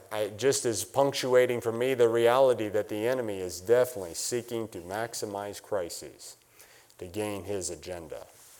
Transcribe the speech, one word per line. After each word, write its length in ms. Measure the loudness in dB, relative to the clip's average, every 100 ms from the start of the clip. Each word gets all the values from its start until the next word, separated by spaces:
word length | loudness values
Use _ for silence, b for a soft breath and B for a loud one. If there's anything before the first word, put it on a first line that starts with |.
| -8
I, 200 | -4 -4 0
just 260 | 2 2
as 180 | 0 -2
punctuating 760 | -2 2 2 2 4 6 6 2
for 120 | -2
me 200 | 0 0
the 160 | 4 4
reality 600 | 6 6 8 6 4 0
that 200 | -2 -2
the 180 | -2 -2
enemy 340 | -2 -4 -6
is 200 | -6 -6
definitely 540 | 2 4 4 -2 -10
seeking 540 | -8 -4 -4 -4 -6 -8
to 100 | -10
maximize 800 | -8 -6 -6 -6 -6 -6 -6 -10
crises 760 | -6 -4 -4 -8 -14 -16 -20 -20 b b b b b -16
to 80 | -10
gain 380 | -6 -4 -6
his 240 | -6 -6 -6
agenda. 580 | -8 -10 -12 -10 -14 -16 B B B